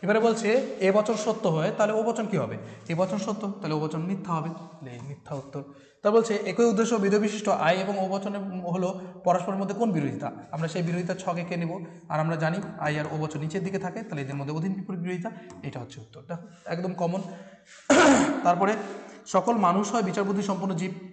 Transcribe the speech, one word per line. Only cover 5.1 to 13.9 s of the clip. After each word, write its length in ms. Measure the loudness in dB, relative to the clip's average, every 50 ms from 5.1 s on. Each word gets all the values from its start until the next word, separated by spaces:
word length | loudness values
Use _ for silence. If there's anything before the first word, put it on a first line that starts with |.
| -14 -14 _ -10 -10
উত্তর। 260 | -10 -10 -10 -12 -12 -12 -12 -18 -20 -20 -20 _ _ 0
তা 80 | 6
বলছে, 240 | 6 6 6 6 0
"একই 300 | -2 0 -2 2 4 4
উদ্দেশ্য 300 | 6 6 4 2 2 2
বিধেয় 280 | 2 4 4 4 4 4
বিশিষ্ট 260 | 2 0 -2 0 2
আই 320 | 2 4 4 4 4 4
এবং 180 | 2 -2 -2 -2
ও 100 | 0 0
বচনের 320 | -2 -4 -4 -4 -6 -6 -6 -6 -8 -6 -4 -4 -2
হলো 280 | 0 0 -2 -2 -4 -8 -12 -14 -2 2
পরস্পরের 340 | 2 2 2 2 -2 -4 -2
মধ্যে 160 | -2 -4 -2
কোন 180 | 0 0 2 2
বিরোধিতা?" 400 | 2 0 -2 -2 -4 -6 -8 -8 -10 -14 -10
আমরা 180 | -6 -4 -4 -2
সেই 140 | -2 -2 -2
বিরোধিতা 320 | 0 -2 -2 -2 -4 -4
ছক 220 | -4 -4 -4 -4
এঁকে 200 | -4 -4 -4 -4
নেব, 280 | -4 -4 -4 -4 -6 -10 -12 -14 -18 -10 -4
আর 120 | -2 0
আমরা 160 | 0 0 0
জানি 220 | 0 0 0 0 -2 -4 -6 -8 -4
আই 200 | -2 -2 0 -2
আর 60 | -2 -4
ও 60 | -2
বচন 240 | -4 -4 -4 -4 -4
নিচের 240 | -6 -4 -4 -4 -4
দিকে 140 | -2 -4 -4
থাকে, 240 | -4 -4